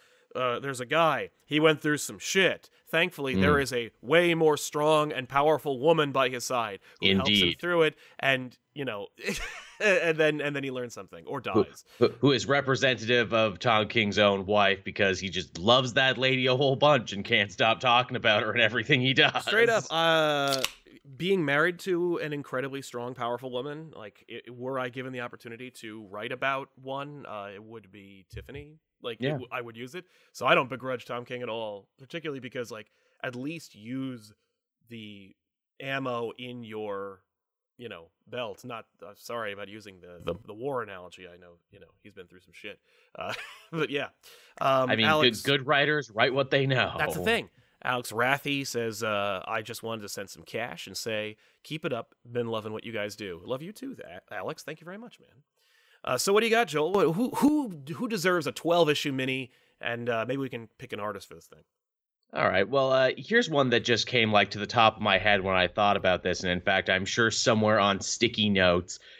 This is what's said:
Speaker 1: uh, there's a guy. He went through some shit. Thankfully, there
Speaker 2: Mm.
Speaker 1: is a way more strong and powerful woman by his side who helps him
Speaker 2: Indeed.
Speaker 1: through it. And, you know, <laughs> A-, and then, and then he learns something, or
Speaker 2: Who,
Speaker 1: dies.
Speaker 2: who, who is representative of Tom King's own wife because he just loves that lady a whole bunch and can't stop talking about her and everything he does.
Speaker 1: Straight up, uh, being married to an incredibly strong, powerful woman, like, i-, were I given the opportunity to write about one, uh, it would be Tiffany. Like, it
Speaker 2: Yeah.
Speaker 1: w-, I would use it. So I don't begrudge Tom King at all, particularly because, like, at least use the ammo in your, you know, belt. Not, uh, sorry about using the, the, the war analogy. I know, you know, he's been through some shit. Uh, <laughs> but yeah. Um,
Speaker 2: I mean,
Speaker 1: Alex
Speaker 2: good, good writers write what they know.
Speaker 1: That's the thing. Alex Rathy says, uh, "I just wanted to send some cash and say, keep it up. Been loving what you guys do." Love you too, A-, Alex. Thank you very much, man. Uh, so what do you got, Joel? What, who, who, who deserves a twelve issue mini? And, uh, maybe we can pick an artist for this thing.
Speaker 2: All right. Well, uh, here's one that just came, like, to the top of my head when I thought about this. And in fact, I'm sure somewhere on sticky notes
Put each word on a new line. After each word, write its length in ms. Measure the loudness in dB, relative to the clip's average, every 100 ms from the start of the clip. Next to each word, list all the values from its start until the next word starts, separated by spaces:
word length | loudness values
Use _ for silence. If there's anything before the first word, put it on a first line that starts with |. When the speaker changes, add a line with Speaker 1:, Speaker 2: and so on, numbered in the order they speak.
| _ _ _
Speaker 1:
uh, 240 | -4 -2 -2
there's 220 | -4 -8
a 60 | 0
guy. 440 | 2 4 2 -4 _ _
He 140 | 4
went 200 | 6 6
through 180 | 0 0
some 200 | -4 -8
shit. 500 | -2 2 2 0 -8 _ -4
Thankfully, 480 | 0 0 -2 -2 2
there 180 | 4
Speaker 2:
Mm. 80 | 4
Speaker 1:
is 100 | 2
a 180 | -2 -4 -10
way 320 | 2 4 4
more 220 | 4 4 4
strong 560 | -2 0 4 4 2
and 160 | -4 0
powerful 500 | 2 4 2 -2 0
woman 320 | 4 4 2
by 180 | 2 0
his 140 | -2
side 360 | -4 -4 -4 -8 -16 _
who 140 | 2
helps 140 | 4 4
him 40 |
Speaker 2:
Indeed. 260 | 4 4 0
Speaker 1:
through 220 | 0 4
it. 120 | 2 0 -14 -2
And, 380 | 0 0 -2 -14 _
you 100 | -8
know, 240 | -8 -8 -10 -10
<laughs> 120 | -8 -6 -8 -12 -18 0
A-, 280 | 2 4 2
and 100 | 4
then, 220 | 2 2
and 140 | -2
then 80 | -4
he 60 | -6
learns 240 | -6 -8
something, 300 | -12 -16 -16 -10
or 140 | -6 0
Speaker 2:
Who, 120 | 2
Speaker 1:
dies. 200 | 2 -4 _ 2
Speaker 2:
who, 100 | 2 4
who 120 | 4
is 140 | 4 2
representative 840 | 2 2 2 2 2 2 2 4
of 260 | 2 2 2
Tom 300 | 2 4 4
King's 300 | 2 2 6
own 280 | 6 4 2
wife 380 | 4 4 2
because 340 | -4 0 2 2
he 80 | -4
just 300 | -6 -8 0
loves 360 | 4 4 4
that 240 | 0 0 2
lady 280 | 0 2 2
a 100 | 2
whole 200 | 2 4
bunch 360 | 4 4 0
and 120 | -8
can't 260 | 0 2 2
stop 300 | 2 2 2
talking 360 | 4 2 2 0
about 260 | 2 2
her 100 | 2
and 80 | 2
everything 400 | 2 0 0 2
he 140 | 4
does. 300 | 4 4 2
Speaker 1:
Straight 240 | 0 2 2
up, 160 | 2 0
uh, 720 | 0 2 2 2 0 0 0 -4 -8 -20 -20 -20 -6
being 280 | 0 0
married 340 | 2 2 0 -2
to 380 | -4 -2 0 -2
an 140 | -4
incredibly 500 | -8 -6 -6 -6 -10
strong, 320 | -10 -10 -10
powerful 360 | -6 -6 -4 -6
woman, 420 | -8 -8 -12 -14 -16
like, 280 | -18 -20 -18
i-, 200 | -16 -16
were 280 | -12 -6 -6
I 100 | -6
given 220 | -8 -10
the 80 | -8
opportunity 500 | -10 -12 -16 -16 -16
to 340 | -16 -14 -14 -14
write 220 | -10 -8
about 360 | -4 -2 -2 -8 _
one, 460 | -10 -10 -10 -14 -14
uh, 220 | -12 -12
it 80 | -14
would 280 | -18 -20 -20
be 360 | -20 -20 -20 _
Tiffany. 480 | -18 -16 -16 -18 -20 _ _
Like, 160 | -12 -6
it 40 |
Speaker 2:
Yeah. 60 | -4
Speaker 1:
w-, 160 | -4 -6
I 100 | -10
would 160 | -10 -14
use 180 | -14
it. 100 | -16 -18 _ _
So 140 | -4 0
I 80 |
don't 140 | 0 -2
begrudge 380 | -8 -8 -8 -8
Tom 180 | -12
King 180 | -10 -10
at 60 | -8
all, 400 | -8 -8 -12 -18 _
particularly 420 | -14 -12 -10 -10
because, 300 | -10 -10 -10
like, 200 | -12 -16 _ _ _
at 120 | -10
least 400 | -8 -10 -10 -16
use 580 | -18 -10 -8 -8 -10 -16 _ _ _ _ _ _
the 460 | -16 -14 -16 -20 _ _ _ _ -12
ammo 520 | -6 -4 -4 -4 -6 -8
in 240 | -12 -12
your, 580 | -12 -10 -8 -8 -10 -14 _ _ _ _ _ _
you 100 | -16
know, 200 | -16 -18 _ _
belt. 380 | -8 -8 -10
Not, 200 | -14 -14 -14 _
uh, 100 | -20
sorry 380 | -18 -10 -6 -6
about 160 | -8 -12
using 320 | -14 -18 -20
the, 200 | -20 -10 -8
the, 60 | -8 -12
the 80 |
war 280 | -10 -6 -6
analogy. 440 | -6 -12 -16 -18 -20
I 120 | -20
know, 160 | -20 -20 _
you 80 | -20
know, 60 | -20 _
he's 100 | -20
been 140 | -20 -20
through 140 | -20
some 120 | _
shit. 260 | -16 -16 -16 _ _ _ -10
Uh, 140 | -8 -8 -12
<laughs> 200 | -18 -10
but 160 | -6 -4
yeah. 180 | -4 -8 _ -20 -20 -20 -2
Um, 300 | 2 2 2
Speaker 2:
I 60 | 2
mean, 100 | 4
Speaker 1:
Alex 340 | 4 4 2
Speaker 2:
good, 180 | 0 0
good 60 | 2
writers 440 | 2 2 0 -4
write 240 | 0 2
what 160 | 2 0
they 160 | 0 2
know. 280 | 0 0 -2
Speaker 1:
That's 160 | -4 -2
the 80 |
thing. 240 | -2 -2 -4 _ _ _
Alex 300 | -6 -6 -4
Rathy 540 | 0 0 0 -2 -4 -4
says, 360 | -4 -4 -4
uh, 400 | -2 0 -2 -4 -6
"I 140 | -8
just 200 | -8 -10
wanted 200 | -10 -10
to 60 | -10
send 180 | -12 -12
some 140 | -16
cash 440 | -12 -8 -8 -12 -12
and 80 |
say, 440 | -10 -6 -6 -6 -12 _ _
keep 220 | -14 -10 -6
it 80 |
up. 200 | -6 -8 _ -8
Been 180 | -6 -4
loving 260 | -4 -6
what 100 | -10
you 80 | -8
guys 240 | -6 -6 -8
do." 240 | -10 -10
Love 200 | -8 -8
you 100 | -8
too, 240 | -12 -14 -12
A-, 300 | -16 -18 -14
Alex. 280 | -10 -8 -10
Thank 200 | -14 -14
you 20 |
very 140 | -16 -18
much, 200 | -18 -20
man. 120 | _ _ _ _ _ _ _ _
Uh, 140 | -4 0
so 140 | 4
what 80 | 4
do 60 | 6
you 40 |
got, 180 | 2 2
Joel? 240 | 0 2
What, 220 | 4 4
who, 160 | 2 -2
who, 520 | 2 4 4 -2 -8 -12
who 120 | -8 -4
deserves 380 | 0 2 2 -2
a 60 |
twelve 380 | -4 2 4 4
issue 220 | 2 -2
mini? 380 | -2 -2 -4 -8 _ _ _
And, 300 | -6 -4 -2
uh, 160 | -2 -2
maybe 100 | -4
we 120 | -4
can 180 | -8 -14 _
pick 140 | -12
an 80 | -6
artist 260 | -6 -8 -14
for 60 |
this 120 | -20 -20
thing. 140 | -20 _ _ _ _ _ _ _
Speaker 2:
All 120 | 0 2
right. 220 | 2 2
Well, 240 | 2 2
uh, 180 | 4 2 0
here's 320 | 0 0 2
one 200 | 2 2
that 100 | 2
just 260 | 2 0 2
came, 240 | 2 4
like, 200 | 4 4
to 80 | -2
the 80 | 0
top 300 | 4 4 4
of 60 |
my 160 | 2 4
head 240 | 4 2
when 140 | 2 2
I 100 | 2
thought 300 | 2 2 4
about 260 | 2 2
this. 200 | 0 -2
And 100 | -2
in 80 | 0
fact, 280 | 2 0 2
I'm 140 | 0 0
sure 240 | 0 0
somewhere 500 | 2 2 4 4 4
on 200 | 4 2
sticky 500 | -4 0 0 2 2
notes 480 | 4 4 4 -2 -14 -18